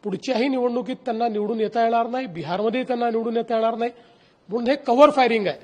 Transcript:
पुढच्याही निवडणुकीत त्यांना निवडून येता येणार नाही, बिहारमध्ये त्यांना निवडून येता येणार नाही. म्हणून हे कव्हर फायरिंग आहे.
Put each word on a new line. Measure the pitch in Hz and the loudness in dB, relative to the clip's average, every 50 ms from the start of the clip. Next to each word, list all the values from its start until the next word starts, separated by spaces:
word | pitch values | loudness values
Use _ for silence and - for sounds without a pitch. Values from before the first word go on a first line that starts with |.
| - | -6
पुढच्याही | 208 190 - - - 254 214 240 | -6 -6 -6 -4 -2 0 0 0
निवडणुकीत | 285 262 254 240 247 240 247 233 196 262 | 0 0 0 0 0 0 -2 -4 -6 -8
त्यांना | 262 - 254 233 220 233 | -8 -6 -6 -4 -2 -2
निवडून | 240 214 208 208 208 240 220 | -2 0 -2 -2 -2 -2 -2
येता | 220 208 - 240 226 | -2 -2 0 0 2
येणार | 226 233 233 233 | 2 2 2 0
नाही, | 233 240 254 262 | 0 -2 -6 -6
बिहारमध्ये | 220 165 170 151 147 175 185 208 226 220 254 254 | -6 -8 -8 -6 -4 -4 0 0 0 0 0 -2
त्यांना | 247 254 240 240 233 | -2 -2 0 0 0
निवडून | 226 226 226 240 226 | 0 0 -2 0 -2
येता | 233 220 226 233 | -2 -2 0 0
येणार | 226 220 226 226 | 0 0 0 0
नाही. | 220 233 240 233 - - - - _ _ _ _ _ _ - | 0 -4 -4 -6 -10 -20 -20 -20 _ _ _ _ _ _ -6
म्हणून | 190 240 240 233 | -6 -2 0 0
हे | 285 | 0
कव्हर | 285 - - 233 254 294 294 | 0 2 0 6 6 6 6
फायरिंग | 294 277 254 233 233 220 202 | 8 4 2 4 2 0 0
आहे. | 175 143 - | -2 -4 -6